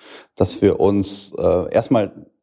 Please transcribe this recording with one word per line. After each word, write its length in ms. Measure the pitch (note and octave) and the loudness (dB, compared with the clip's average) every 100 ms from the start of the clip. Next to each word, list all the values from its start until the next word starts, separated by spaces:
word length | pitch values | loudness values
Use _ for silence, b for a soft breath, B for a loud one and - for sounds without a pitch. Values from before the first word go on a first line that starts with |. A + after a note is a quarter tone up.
| B B B - | B B B -4
dass 260 | F#2 - | -4 2
wir 180 | G3 - | 2 4
uns, 540 | G2 G2+ G2 - - - | 2 2 -2 -8 -10 -4
äh, 340 | F2 F2+ - | 0 0 0
erstmal 540 | A2 - A#2 G2+ - - _ | -2 0 0 0 -6 -20 _